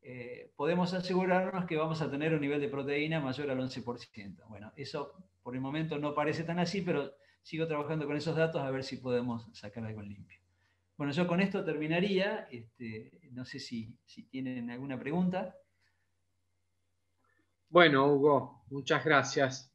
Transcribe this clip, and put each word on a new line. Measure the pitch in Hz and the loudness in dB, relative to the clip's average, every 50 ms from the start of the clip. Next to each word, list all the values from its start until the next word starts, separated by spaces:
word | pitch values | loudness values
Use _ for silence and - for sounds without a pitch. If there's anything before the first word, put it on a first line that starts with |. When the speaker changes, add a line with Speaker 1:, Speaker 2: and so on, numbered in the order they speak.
| _ | _
Speaker 1:
eh, | 139 123 127 120 120 123 - - - _ | -14 -12 -12 -10 -12 -12 -14 -16 -20 _
podemos | _ 143 151 175 175 180 175 180 | _ 0 2 2 4 2 2 0
asegurarnos | 185 175 - 190 180 185 180 180 185 185 190 196 185 175 | -2 -2 2 2 2 4 4 4 4 2 2 -2 -4 -4
que | 175 165 | -2 0
vamos | 151 156 160 160 156 | 0 0 0 0 -2
a | 160 131 | -2 -2
tener | 135 139 151 160 160 | -2 0 0 2 2
un | 156 | 2
nivel | 143 139 147 147 | 2 0 0 0
de | 143 135 | -2 -2
proteína | 135 135 139 135 143 147 151 156 160 160 | -4 -4 -2 -2 0 0 0 0 0 0
mayor | 147 131 127 - 147 143 | 0 -2 -2 -2 -2 -2
al | 131 127 | 0 0
once | 131 127 - 135 113 | -2 -2 -4 -6 -6
por | 117 120 120 | -6 -8 -8
ciento. | - - _ - 101 101 90 - - - | -10 -16 _ -16 -14 -14 -14 -16 -16 -18
Bueno, | 107 104 104 104 - | -16 -14 -14 -16 -12
eso | - 139 - - 151 139 - - - - _ _ _ _ | -12 -12 -8 -6 -8 -8 -8 -12 -20 -20 _ _ _ _
por | 127 123 | -8 -6
el | 131 | -6
momento | 131 135 143 156 160 160 156 147 | -4 -4 -2 -2 -2 -2 -2 -2
no | 147 147 147 | -2 -2 0
parece | 151 151 147 151 156 165 | 0 0 0 0 -2 -2
tan | 160 170 175 | -4 0 0
así, | 175 170 - 202 175 | 0 0 0 -4 -2
pero | 175 165 143 139 139 - _ _ _ _ _ _ | 0 0 0 0 -4 -8 _ _ _ _ _ _
sigo | - - 156 160 | -10 -4 -4 -2
trabajando | 165 156 147 147 - 160 156 151 | -2 -2 -2 -2 -2 -2 -2 -2
con | 143 147 | -2 -2
esos | 147 143 165 156 | -2 0 0 2
datos | 160 160 165 165 165 139 | 2 2 2 2 0 -2
a | 135 | -2
ver | 131 131 135 | -2 -4 -4
si | - 135 120 | -6 -8 -8
podemos | - 131 123 123 120 123 120 117 113 - - | -4 0 0 0 0 0 -4 -4 -6 -10 -20
sacar | - - 104 - 120 113 | -16 -16 -14 -10 -8 -8
algo | 107 107 107 104 | -8 -8 -8 -10
en | 101 | -12
limpio. | 101 - - - - _ _ _ _ _ _ _ _ _ _ _ _ | -12 -14 -16 -20 -20 _ _ _ _ _ _ _ _ _ _ _ _
Bueno, | _ 147 143 139 | _ -4 -2 2
yo | 160 180 | 2 2
con | 175 170 175 | 4 4 2
esto | 196 196 196 196 - | 2 2 2 0 -2
terminaría. | 160 151 147 156 151 165 175 175 208 196 185 190 202 220 208 - - | 0 -2 -2 0 0 2 2 2 4 4 2 2 2 -2 -4 -8 -10
Este, | 135 120 113 - _ _ 123 113 110 110 123 135 - - _ 143 127 | -14 -16 -16 -16 _ _ -10 -8 -8 -10 -10 -14 -20 -20 _ -16 -12
no | 123 127 | -12 -12
sé | - - 139 | -10 -10 -12
si, | 131 - 127 117 110 110 - _ _ | -10 -8 -6 -8 -8 -8 -12 _ _
si | _ - - - | _ -20 -20 -20
tienen | _ - 131 131 127 127 127 117 120 | _ -8 -6 -6 -4 -4 -6 -6 -8
alguna | 120 123 135 139 135 120 | -8 -8 -6 -6 -6 -4
pregunta. | - 135 156 175 185 180 180 185 208 - - - _ _ _ _ _ _ _ _ _ _ _ _ _ _ _ _ _ _ _ _ _ _ _ _ _ _ _ _ _ _ _ _ _ _ _ _ _ _ _ _ _ _ | -4 -2 0 2 2 2 2 0 -4 -4 -8 -16 _ _ _ _ _ _ _ _ _ _ _ _ _ _ _ _ _ _ _ _ _ _ _ _ _ _ _ _ _ _ _ _ _ _ _ _ _ _ _ _ _ _
Speaker 2:
Bueno, | 156 175 175 160 139 135 135 143 147 | 6 8 8 10 8 6 6 6 6
Hugo, | 139 135 151 143 131 123 - - - _ - | 6 6 6 6 6 4 0 -10 -18 _ -10
muchas | 135 139 135 - 160 147 - | -10 -8 -2 0 0 2 4
gracias. | 160 151 139 127 131 - 151 139 131 127 - - - _ | 6 6 6 6 4 2 2 2 2 0 -4 -12 -16 _